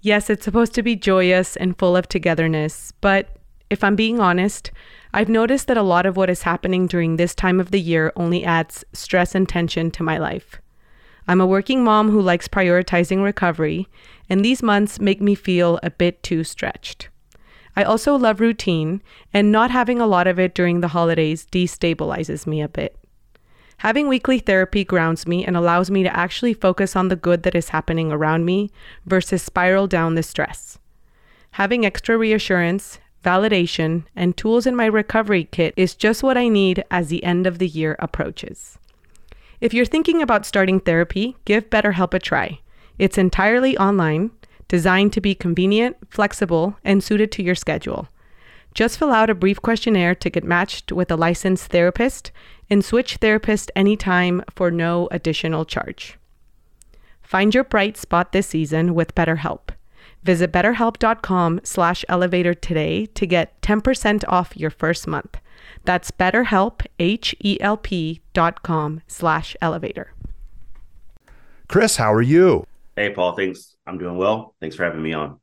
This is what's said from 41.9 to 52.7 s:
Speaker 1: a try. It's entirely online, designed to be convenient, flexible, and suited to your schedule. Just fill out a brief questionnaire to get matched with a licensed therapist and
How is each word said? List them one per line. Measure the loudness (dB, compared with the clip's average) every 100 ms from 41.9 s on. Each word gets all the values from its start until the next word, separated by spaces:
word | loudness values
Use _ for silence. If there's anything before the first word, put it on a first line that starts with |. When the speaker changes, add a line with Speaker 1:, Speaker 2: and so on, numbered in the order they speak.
| 0 0
Speaker 1:
a | -2
try. | -2 -2 -2 -8 -18 -20 -20 -2
It's | 0 2
entirely | 2 4 2 4 2 2
online, | 2 2 2 0 -2 -6 -20 _ -2
designed | 0 2 4 2
to | 2
be | -2
convenient, | -2 -2 0 2 2 0 -4 -14
flexible, | -2 -2 0 -2 0 -2 -4
and | 0 0
suited | 2 0 0
to | -2
your | -2
schedule. | -2 -2 -6 -6 -8 -10 _ _ -20 -20 -20 -18
Just | -2 -2 0
fill | 2
out | 4 2
a |
brief | 2 0 0
questionnaire | -2 -2 0 2 2 0
to | -2
get | -4
matched | -2 -2 -2 -6 -8
with | -4 -2
a | 0
licensed | 0 0 -2 -2 0
therapist | 2 2 2 -2 -2 -16 -20 -20 -20
and | 0